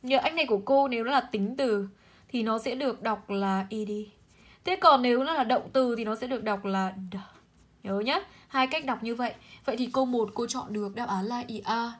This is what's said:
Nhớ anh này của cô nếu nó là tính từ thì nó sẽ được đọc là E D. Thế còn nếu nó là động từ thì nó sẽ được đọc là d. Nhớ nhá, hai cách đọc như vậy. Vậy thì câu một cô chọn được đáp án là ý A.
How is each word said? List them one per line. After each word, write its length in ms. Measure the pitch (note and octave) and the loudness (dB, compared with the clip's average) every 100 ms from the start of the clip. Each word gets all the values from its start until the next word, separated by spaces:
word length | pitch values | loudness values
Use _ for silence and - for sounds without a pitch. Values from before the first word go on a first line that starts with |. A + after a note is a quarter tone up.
Nhớ 160 | B3+ C4+ | 2 2
anh 180 | - E4 | 2 0
này 100 | C#4+ | 0
của 140 | G#3 | 0
cô 240 | G3 C#4 C#4 | 4 4 4
nếu 160 | A#3+ | 0
nó 60 | A3+ | 2
là 100 | C4+ | 0
tính 360 | B3 G#3+ G3 C4 | 0 -2 -2 0
từ 320 | C4+ G#3 G3 - - - _ | 0 0 -2 -10 -20 -20 _
thì 140 | B3 | -4
nó 160 | A3 A3 | 0 0
sẽ 160 | A#3+ | -2
được 280 | B3+ C4+ A3 | -2 -2 -2
đọc 280 | A3+ G#3 - | -4 -4 -4
là 360 | G3 G3 F#3+ G3 | -2 0 0 -2
E 80 | A3 G#3 | -6 -4
D. 20 | G#3 G#3+ - _ _ - - | -6 -8 -16 _ _ -20 -10
Thế 120 | - F#4 | -4 4
còn 260 | F4+ C4+ | 8 8
nếu 220 | B3 A#3+ | 6 2
nó 100 | C4+ | 2
là 100 | D#4+ | 0
động 260 | A#3 B3 - | 2 2 2
từ 240 | C4+ B3+ A#3 | 2 2 0
thì 80 | |
nó 120 | G#3+ A3 | -2 -4
sẽ 100 | B3 | -4
được 180 | B3+ | -4
đọc 200 | G#3+ G3+ | -2 -2
là 280 | G3+ F#3+ F#3+ F#3+ F#3 | 0 0 0 -4 -10
d. 40 | F#3+ - - _ _ _ _ | -10 -14 -20 _ _ _ _
Nhớ 180 | G3+ G3 | -6 -4
nhá, 200 | A3+ D#4+ G4 - _ | 0 -2 -2 -20 _
hai 180 | C4+ C4 | 0 2
cách 180 | D#4 | 0
đọc 180 | C#4 A3+ | -2 -4
như 120 | A3+ | -4
vậy. 200 | A#3 A#3+ - - - | -2 -4 -4 -18 -8
Vậy 120 | - A3+ | -4 -2
thì 120 | B3 | 0
câu 120 | C4 | 0
một 260 | C4 B3 G#3 | 2 2 0
cô 120 | G3 A#3 | -2 -4
chọn 260 | B3+ - | -4 -6
được 220 | G#3 G3+ | -4 -4
đáp 140 | G3+ A#3+ | -4 -4
án 160 | G3 | -2
là 200 | G3+ A#3+ B3 | -2 -4 -6
ý 160 | A3 | -8
A. 280 | - A3+ A#3 | -2 -2 -2